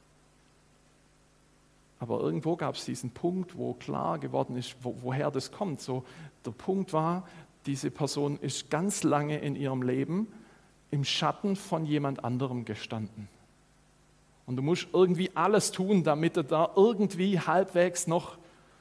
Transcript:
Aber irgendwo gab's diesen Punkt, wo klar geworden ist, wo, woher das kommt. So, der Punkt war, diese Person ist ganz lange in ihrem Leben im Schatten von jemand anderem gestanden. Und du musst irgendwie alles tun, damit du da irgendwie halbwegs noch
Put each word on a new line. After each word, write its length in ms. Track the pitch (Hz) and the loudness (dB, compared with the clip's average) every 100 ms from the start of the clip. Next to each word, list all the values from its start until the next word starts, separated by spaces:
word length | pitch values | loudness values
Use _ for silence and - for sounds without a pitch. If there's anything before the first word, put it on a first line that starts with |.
| _ _ _ _ _ _ _ _ _ _ _ _ _ _ _ _ _ _ _ _ | _ _ _ _ _ _ _ _ _ _ _ _ _ _ _ _ _ _ _ _
Aber 200 | 117 113 | -6 -2
irgendwo 380 | 147 165 147 165 | -2 -2 -2 -2
gab's 260 | 147 - | -4 -6
diesen 280 | - 123 127 | -8 -6 -8
Punkt, 460 | - 175 185 180 - | -4 -2 -2 -6 -6
wo 160 | 123 | -6
klar 460 | 123 - 139 - 165 | -6 -6 -4 -2 -4
geworden 380 | 139 135 135 123 | -2 -2 -2 -4
ist, 180 | 120 - | -8 -10
wo, 160 | 123 117 | -10 -8
woher 300 | 123 131 147 | -4 -2 -2
das 200 | 135 - | -2 -6
kommt. 280 | - 202 143 | -6 -6 -6
So, 240 | - 127 - - 156 - 127 | -6 -6 -6 -16 -20 -12 -12
der 60 | |
Punkt 400 | 110 - 196 190 | -8 -4 -2 0
war, 360 | 156 160 175 185 - - _ - | 0 0 -2 -6 -18 -20 _ -6
diese 240 | 135 147 | -4 -4
Person 480 | - 143 - 143 143 | -2 -2 0 -2 -2
ist 300 | 143 - - | -4 -6 -2
ganz 340 | 147 190 - | 0 0 0
lange 360 | 156 143 147 151 | 2 2 2 -2
in 160 | 147 139 | -2 -2
ihrem 260 | 139 131 | -2 0
Leben 460 | 123 131 139 175 220 - - - _ _ _ | 0 0 0 -2 -2 -8 -20 -20 _ _ _
im 140 | 147 135 | -2 0
Schatten 500 | - 156 143 208 196 | 0 0 0 -2 -2
von 300 | - 165 156 | -2 -2 0
jemand 400 | 147 143 135 117 | 0 0 -2 -4
anderem 400 | 123 135 123 113 | -2 -2 -4 -6
gestanden. 640 | 107 - 113 104 - 104 - _ _ _ _ _ _ _ _ _ _ - | -8 -6 -6 -6 -10 -16 -18 _ _ _ _ _ _ _ _ _ _ -6
Und 100 | 127 | -2
du 80 | |
musst 240 | 139 175 - | 2 0 2
irgendwie 360 | 170 185 175 180 - | 4 6 6 0 2
alles 360 | 175 208 - | 4 4 4
tun, 320 | - 185 208 | 0 4 4
damit 320 | 160 151 165 180 | 6 4 2 2
du 80 | |
da 280 | 143 156 165 - | 0 2 2 6
irgendwie 640 | 214 202 202 170 190 185 | 6 6 0 2 2 2
halbwegs 680 | 160 170 190 175 180 175 - | 4 2 4 4 4 2 0
noch 320 | 165 - - - - - - | 0 -2 -14 -20 -20 -20 -20